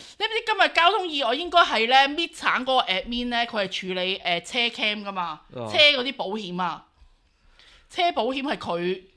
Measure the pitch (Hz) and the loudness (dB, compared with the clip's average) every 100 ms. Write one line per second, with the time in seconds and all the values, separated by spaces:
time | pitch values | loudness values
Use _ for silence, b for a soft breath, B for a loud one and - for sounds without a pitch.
0 | B - 427 440 440 427 330 330 339 415 | B -6 -4 -2 -2 2 4 6 4 4
1 | 370 285 240 269 349 349 359 233 226 269 | -2 -2 -2 -2 2 4 4 2 4 6
2 | 277 294 339 - - 185 254 254 185 185 | 6 0 -6 -2 0 0 2 0 2 -2
3 | 220 240 247 240 233 220 190 - 185 185 | -4 -6 -4 -2 -2 -2 -4 -6 -6 -4
4 | 185 196 - 175 170 247 233 233 220 208 | -4 -4 -2 -4 -2 -2 -2 -2 -4 -4
5 | 202 190 170 151 - 127 113 339 294 277 | -6 -6 -6 -8 -12 -10 -2 4 6 4
6 | 247 247 190 220 185 180 180 151 - _ | -2 -6 -6 -6 -6 -4 -4 -6 -14 _
7 | - _ _ _ b b b b _ - | -20 _ _ _ b b b b _ -2
8 | 349 339 226 269 269 202 233 170 180 190 | 0 0 -2 -2 -4 -4 -4 -2 -2 -4
9 | - | -8